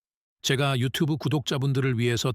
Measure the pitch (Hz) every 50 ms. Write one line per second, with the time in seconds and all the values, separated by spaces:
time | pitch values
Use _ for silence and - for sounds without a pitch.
0 | _ _ _ _ _ _ _ _ - - 139 127 143 139 139 127 120 131 - -
1 | 170 143 160 147 - 139 123 156 123 - 156 143 127 139 135 135 131 135 127 113
2 | 120 120 120 117 - 135